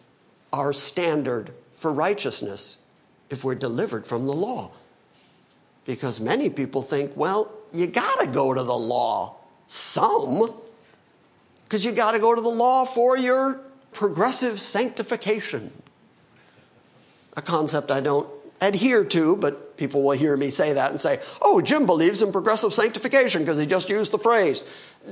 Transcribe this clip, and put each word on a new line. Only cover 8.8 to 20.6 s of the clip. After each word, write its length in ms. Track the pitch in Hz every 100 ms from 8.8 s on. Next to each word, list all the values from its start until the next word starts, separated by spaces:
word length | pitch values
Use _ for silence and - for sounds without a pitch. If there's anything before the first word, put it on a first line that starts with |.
| 113 123 117 107 92 - - _ -
some, 880 | - - - - 427 131 151 226 - - - _ _ _ _ _ _ _ _ -
'cause 160 | 214
you 80 | 220
gotta 260 | 220 214 226
go 160 | 226
to 60 | 233
the 80 | 226
law 380 | 233 247 262 254
for 300 | 240 247 262
your 440 | 247 262 269 269 - - _
progressive 680 | - 202 160 233 262 247 202
sanctification. 1120 | - 208 254 247 214 226 196 220 - 127 104 - - _ _ _ _ _ _ _ _ _ _ _ _ _ _ -
A 60 |
concept 480 | - 165 151 151 147
I 100 | 139
don't 260 | 143 143 - - - -
adhere 460 | 196 196 262 240
to, 320 | 190 170 156 147
but 400 | 143 143 - -
people 260 | 139 143
will 140 | 139 139
hear 180 | 151
me 140 | 143 139
say 240 | 135